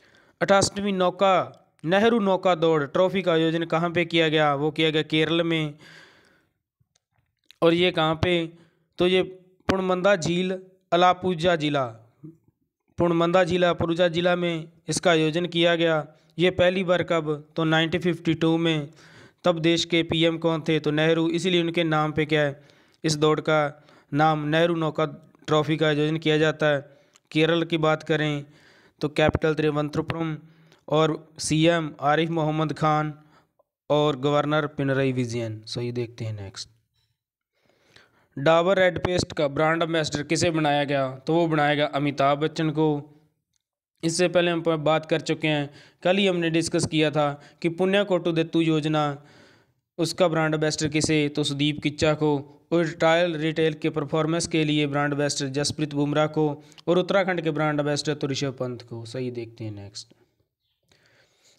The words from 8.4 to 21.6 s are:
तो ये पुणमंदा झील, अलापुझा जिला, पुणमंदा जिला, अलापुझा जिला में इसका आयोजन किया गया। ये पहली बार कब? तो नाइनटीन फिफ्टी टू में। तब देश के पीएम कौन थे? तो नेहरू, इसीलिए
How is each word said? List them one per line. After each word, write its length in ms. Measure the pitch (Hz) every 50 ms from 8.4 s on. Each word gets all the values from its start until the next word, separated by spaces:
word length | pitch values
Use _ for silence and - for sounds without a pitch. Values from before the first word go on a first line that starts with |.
| 165 160 - - - _ _ _ _ _ _
तो 100 | - 175
ये 160 | 180 185 185 175 185 - - _ _ _ _ _
पुणमंदा 480 | - 185 190 190 185 180 180 175 202 202
झील, 440 | 180 147 160 170 175 185 185 185 190 185 - _ _ _ -
अलापुझा 640 | - 175 180 180 175 180 185 185 185 156 160 180 175
जिला, 300 | 160 147 151 147 143 131 117 110 110 - _ _ _ - 156 - _ _ _ _ _ _ _ _ _ _ _ _
पुणमंदा 460 | - 170 175 170 165 170 170 175 185 185
जिला, 260 | 160 175 180 180 175
अलापुझा 380 | 165 - - 165 170 175 180
जिला 280 | 175 160 175 175 180 180
में 340 | 180 175 170 170 160 160 - _ _ _
इसका 240 | - 156 - - 185
आयोजन 340 | 170 160 156 156 151 175 175
किया 300 | 170 175 170 165 175 170
गया। 320 | 165 170 165 160 156 147 151 - _ _ _ - -
ये 120 | 170 185
पहली 320 | 185 185 175 180 185 190 190
बार 200 | 170 180 170 160
कब? 460 | - 175 165 156 151 151 147 147 _ -
तो 80 | - 160
नाइनटीन 380 | 156 160 160 165 160 165 175
फिफ्टी 320 | 170 180 165 170 - 165 160
टू 240 | 160 165 160 165
में। 320 | 165 170 165 160 151 147 151 - - - - - - - - _ _ -
तब 140 | 180 175 165
देश 260 | 156 165 170 165 165
के 180 | 170 175 165 165
पीएम 340 | 170 175 160 165 165 165
कौन 240 | 160 165 165 165 156
थे? 180 | - - 160 151
तो 120 | 151 156
नेहरू, 380 | 147 156 156 160 165 160 160 165
इसीलिए 320 | 165 170 160 190 180 175